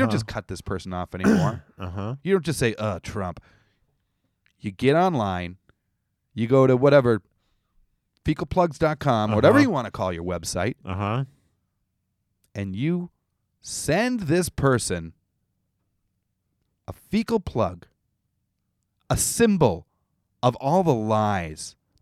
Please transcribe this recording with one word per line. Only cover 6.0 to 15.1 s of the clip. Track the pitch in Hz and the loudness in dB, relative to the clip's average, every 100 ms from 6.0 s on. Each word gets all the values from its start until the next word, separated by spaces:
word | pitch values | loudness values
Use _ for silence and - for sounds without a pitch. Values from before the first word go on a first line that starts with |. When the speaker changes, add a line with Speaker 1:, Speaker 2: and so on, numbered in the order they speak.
| _ _ _ | _ _ _
Speaker 2:
you | 107 113 | -6 2
go | 135 131 | 4 6
to | 127 | 4
whatever, | 143 143 120 110 - _ _ _ _ _ _ _ _ _ | 6 6 4 0 -4 _ _ _ _ _ _ _ _ _
fecalplugs | - 151 160 185 175 - | -4 -4 -2 0 0 0
dot | 156 151 | -2 0
com, | 143 117 107 | 0 0 2
whatever | 107 147 269 | 4 6 6
Speaker 1:
Uh-huh. | |
Speaker 2:
you | 269 | 4
wanna | 147 107 | 0 -4
call | - 92 | -4 -4
your | 87 | -2
website, | 87 87 - 90 104 - | -4 -6 -4 -2 -2 -4
Speaker 1:
Uh-huh. | 95 95 104 120 139 _ _ _ _ _ _ _ _ _ _ _ _ | -8 -4 -2 -2 -4 _ _ _ _ _ _ _ _ _ _ _ _
Speaker 2:
and | 101 98 | -10 -8
you | 95 156 180 175 _ _ _ _ _ | -4 -2 -4 -6 _ _ _ _ _
send | - - - 170 247 247 | -14 -6 -2 0 0 -2
this | 151 175 175 | 0 0 0
person | - 135 120 - 87 82 | 0 2 2 0 -6 -8